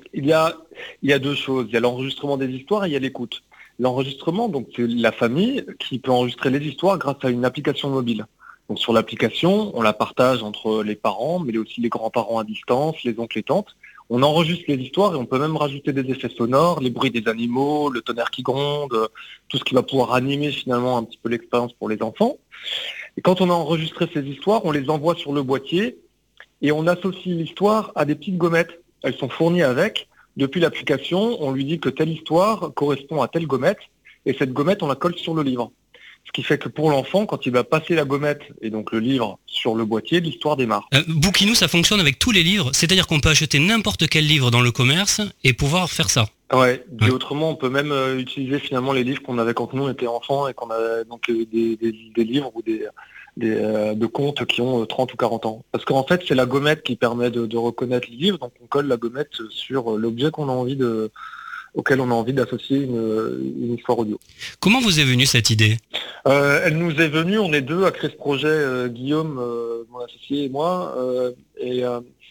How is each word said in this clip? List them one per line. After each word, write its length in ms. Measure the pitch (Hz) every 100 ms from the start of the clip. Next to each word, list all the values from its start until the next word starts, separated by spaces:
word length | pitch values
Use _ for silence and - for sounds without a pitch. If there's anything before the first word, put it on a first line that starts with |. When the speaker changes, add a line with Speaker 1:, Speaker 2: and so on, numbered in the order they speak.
| -
Speaker 1:
il 120 | - 139
y 60 |
a, 240 | 160 165 - - - - -
il 80 | 139
y 40 |
a 60 | 139
deux 140 | 135
choses. 320 | 135 - 131 110
Il 60 |
y 40 | 113
a 20 |
l'enregistrement 580 | 120 123 135 - 143 139
des 100 | 131
histoires 380 | 131 - 208 185
et 40 |
il 40 |
y 20 | 139
a 40 |
l'écoute. 420 | 131 131 120 - _ - - -
L'enregistrement, 720 | 123 139 135 - 165 190 233
donc, 180 | 143 110 -
c'est 100 | 120
la 240 | 120 113
famille 540 | - 117 143 233 269 - -
qui 180 | - 131
peut 140 | 131
enregistrer 400 | 127 123 - 135
les 120 | 143 151
histoires 340 | - 185 190
grâce 180 | 139 139
à 80 | 131
une 120 | 123
application 460 | 123 147 143 135 143
mobile. 380 | 135 120 110 107 _ - - -
Donc 100 | 104
sur 140 | -
l'application, 840 | 113 - 107 113 - 170 208 214 117
on 60 |
la 120 | 107
partage 500 | - 110 - 127 123
entre 400 | 107 104 110 110
les 120 | 104 104
parents, 440 | 110 98 139 180
mais 180 | 135 110
aussi 240 | 107 -
les 80 | 117
grands-parents 480 | 120 110 120 107 113
à 60 |
distance, 520 | 107 107 - 127 156 151
les 160 | 120 110
oncles 200 | 117 110
et 40 |
tantes. 320 | - 175 - - - - -
On 120 | 123
enregistre 440 | 143 156 160 170 -
les 100 | 135
histoires 360 | 127 180 202
et 40 | 151
on 80 | 117
peut 140 | 131
même 180 | 156 156
rajouter 340 | 147 139 151
des 180 | 135 127
effets 180 | 123 120
sonores, 520 | - 117 135 170 156
les 100 | 127
bruits 200 | 120 131
des 160 | 117 113
animaux, 640 | 113 120 127 143 151 143
le 120 | 117
tonnerre 280 | - 117 117
qui 140 | -
gronde, 680 | 127 135 143 147 139 113 110 - - - -
tout 80 | 139
ce 60 |
qui 100 | -
va 80 | 127
pouvoir 320 | 120 135 117
animer 380 | 127 135 143 147
finalement 460 | - 131 123 123 123
un 60 |
petit 160 | 110 -
peu 80 | 117
l'expérience 440 | 117 - 120 120
pour 160 | - 110
les 120 | 107
enfants. 340 | 110 - 226 311 _ - - - - - - -
Et 40 |
quand 200 | 180 185
on 80 | 180
a 40 |
enregistré 540 | 175 151 165 160 - 165
ces 80 | 151
histoires, 400 | 139 135 190 220 180
on 60 |
les 180 | 147 135
envoie 260 | 156 160 165
sur 180 | 143
le 100 | 143
boîtier 540 | 131 135 - 175 226 - _ _ _ _ - -
et 100 | 151
on 160 | 151 170
associe 480 | 180 190 185 180 170
l'histoire 560 | 160 - 202 220 202 -
à 100 | 147
des 100 | 151
petites 220 | - 180
gommettes. 440 | 170 165 175 - _ _
Elles 120 | 135 123
sont 140 | 135
fournies 340 | - 165 175
avec. 440 | 139 123 214 - - _ _ -
Depuis 220 | 135 180
l'application, 760 | 160 - - 139 - 180 226 233
on 80 | 143
lui 140 | 135 139
dit 140 | 165
que 100 | -
telle 200 | - 160
histoire 600 | 156 - 160 208 202 156
correspond 480 | - 143 135 139 156
à 60 | 117
telle 180 | 170 156
gommette 320 | 131 156 214 - _ _ - 139
et 80 |
cette 180 | 131 131
gommette, 280 | 127 151 196
on 60 | 151
la 80 | 131
colle 200 | 175 175
sur 160 | 175
le 100 | 160
livre. 280 | 139 123 117 _ _ - - - -
Ce 60 |
qui 100 | -
fait 160 | - 143
que 120 | 127
pour 200 | 151 156
l'enfant, 360 | 139 127 190 214
quand 200 | 143 127
il 60 |
va 140 | 123 -
passer 300 | 156 - 160
la 100 | 139
gommette 360 | 139 147 143 - -
et 80 | 110
donc 240 | 107 104
le 60 | 113
livre 400 | 120 135 107 92 -
sur 300 | - 123 113
le 80 |
boîtier, 380 | 110 110 - 175
l'histoire 340 | 165 - 151 139
démarre. 320 | 117 101 -
Speaker 2:
Euh, 80 | 131 165
Bouquinou, 480 | 160 190 - 202
ça 140 | 233 170
fonctionne 320 | 170 170 208
avec 180 | 147 135
tous 140 | 254
les 120 | 196
livres, 280 | 165 202 131
c'est-à-dire 340 | 139 165 185 -
qu'on 120 | 156
peut 80 | 160
acheter 300 | 147 156 143
n'importe 480 | 175 226 208 - 156
quel 180 | 156 151
livre 240 | 156 123
dans 120 | 120
le 100 | 120
commerce 480 | 117 127 165 202 - 208 -
et 80 | 135
pouvoir 380 | 117 139 180 175
faire 200 | - 120
ça. 180 | 127 104 _ -
Speaker 1:
Ouais, 280 | 131 123 127 -
dit 160 | 117 110
Speaker 2:
Ouais. 60 |
Speaker 1:
autrement, 380 | 127 - 143 160
on 60 | 147
peut 140 | 127
même, 220 | 135 147
euh, 260 | 139 131 131
utiliser 420 | 123 143 127 143
finalement 340 | - 131 135
les 100 | 135
livres 180 | 123 139
qu'on 160 | - 120
avait 160 | 117
quand 200 | 117 117
nous 100 | 131
on 80 | 139
était 160 | - 120
enfants 400 | 117 - 139 139
et 60 |
qu'on 160 | - 117
a 320 | 113 113 113
donc, 260 | 113 117 120
euh, 160 | 113 113
des, 240 | 113 113 110
des, 160 | 113 110 113 113
des 80 |
livres 280 | 113 139 127 113
ou 60 |
des, 240 | 113 110 107 - - - - -
des, 160 | 110 107
euh, 380 | 107 107 107
de 120 | 107 113
contes 400 | - 143 - 120
qui 160 | -
ont, 200 | 123 123
euh, 20 | 110
trente 280 | - 127
ou 40 | -
quarante 280 | 117 113 110
ans. 200 | 110 -
Parce 100 | 117
qu'en 220 | - 135 131
fait, 160 | 175 -
c'est 100 | 131
la 100 | 123
gommette 380 | 139 147 156
qui 120 | - 117
permet 360 | 120 120 120
de, 140 | 120 113
de 120 | 117
reconnaître 500 | 120 117 127 123 120
les 60 | 120
livres, 220 | 190 180
donc 160 | 123 _
on 40 | 120
colle 200 | 139 143
la 100 | 120
gommette 360 | 113 127 147 - 110
sur, 460 | - - 131 117 107
euh, 20 |
l'objet 340 | 113 117 151
qu'on 160 | 156 139
a 60 |
envie 220 | 127 123 139
de, 320 | 123 110 110 - - - - - -
auquel 260 | - - 135
on 100 | 123
a 20 |
envie 200 | 117 113
d'associer 500 | 135 117 123 - 139
une, 720 | 135 117 110 110 113 - - -
une 100 | 120 117
histoire 220 | - 117
audio. 220 | 110 - _ - - -
Speaker 2:
Comment 200 | 190 254
vous 200 | 226 156
est 40 | 135
venue 200 | 123 139
cette 240 | 120 110
idée ? 280 | 110 107 113 _ - - - 135
Speaker 1:
Euh, 340 | 143 143 151
elle 140 | 180 156
nous 140 | 175 147
est 60 | 160
venue, 320 | 156 170 214
on 120 | 185
est 120 | 147
deux 200 | 131 175 185
à 60 |
créer 200 | - 147
ce 40 | -
projet, 300 | 143 135 151
euh, 400 | 156 139 127 123
Guillaume, 500 | 117 131 156 160 131
euh, 420 | 120 120 117 117 117
mon 60 | 123 120
associé 380 | - - 143 139
et 40 |
moi, 440 | 139 170 180 170 127
euh, 320 | 127 127 123 131 _ -
et, 240 | 123 123
euh, 160 | 123 120 123 _ -